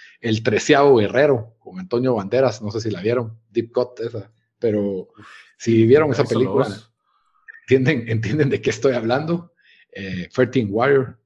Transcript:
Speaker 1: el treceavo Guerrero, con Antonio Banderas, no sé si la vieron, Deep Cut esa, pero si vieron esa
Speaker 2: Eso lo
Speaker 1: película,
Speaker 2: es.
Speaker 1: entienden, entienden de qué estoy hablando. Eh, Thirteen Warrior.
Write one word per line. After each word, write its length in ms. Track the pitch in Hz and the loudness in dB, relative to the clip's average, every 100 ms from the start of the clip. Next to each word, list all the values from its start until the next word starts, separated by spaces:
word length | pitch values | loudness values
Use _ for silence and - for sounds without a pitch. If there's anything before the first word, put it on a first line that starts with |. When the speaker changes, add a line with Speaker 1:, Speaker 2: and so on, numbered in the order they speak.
| - _ | -20 _
Speaker 1:
el 220 | 117 110 | -4 -2
treceavo 540 | 117 110 - 143 143 127 | 0 -2 2 4 6 6
Guerrero, 580 | 101 107 147 127 110 _ | 4 2 2 0 -4 _
con 200 | - 92 | -20 -16
Antonio 360 | 92 120 131 | -6 -2 0
Banderas, 480 | 117 98 120 131 113 | -2 -2 0 0 -2
no 80 | 107 | -8
sé 100 | 107 | -6
si 100 | 110 | -6
la 100 | 95 | -4
vieron, 360 | 101 120 113 - _ | -2 -2 -4 -12 _
Deep 220 | 117 113 | -6 -4
Cut 280 | 123 123 - | -4 -4 -6
esa, 300 | 117 117 - _ _ _ | -10 -10 -16 _ _ _
pero 500 | 117 104 101 95 - _ 104 - - _ | -2 -2 -2 -6 -10 _ -20 -20 -20 _
si 280 | 117 113 113 | 0 2 6
vieron 240 | 139 156 | 6 4
esa 100 | 123 | 0
Speaker 2:
Eso 120 | 123 | 0
lo 40 | 113 | 0
Speaker 1:
película, 260 | 117 107 120 | 0 0 -2
Speaker 2:
es. 220 | 95 - _ _ _ _ _ - - | -4 -14 _ _ _ _ _ -20 -20
Speaker 1:
entienden, 460 | - 131 135 147 113 | 0 2 2 -2 -2
entienden 420 | 113 113 151 127 | -4 -2 0 0
de 100 | 135 | 0
qué 100 | - | -4
estoy 240 | - 135 | -2 -2
hablando. 580 | 120 113 127 160 170 - _ _ _ _ | 0 -2 -2 -2 -6 -8 _ _ _ _
Eh, 360 | - 98 92 85 | -16 -12 -10 -8
Thirteen 340 | - 123 131 107 | -2 0 0 -2
Warrior. 480 | 101 131 139 120 - | -2 2 2 0 -10